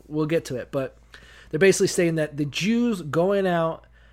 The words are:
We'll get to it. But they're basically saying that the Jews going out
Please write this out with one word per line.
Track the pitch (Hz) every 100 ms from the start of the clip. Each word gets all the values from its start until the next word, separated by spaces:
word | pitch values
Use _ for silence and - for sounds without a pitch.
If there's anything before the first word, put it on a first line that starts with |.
| -
We'll | 151 151
get | 165 -
to | 123
it. | -
But | 139 131 - - - - - -
they're | 151
basically | 190 185 185
saying | - 170 160
that | 151 143
the |
Jews | 147 - 185 233 240 190
going | 151 156 185 202 190
out | 170 165 - - - -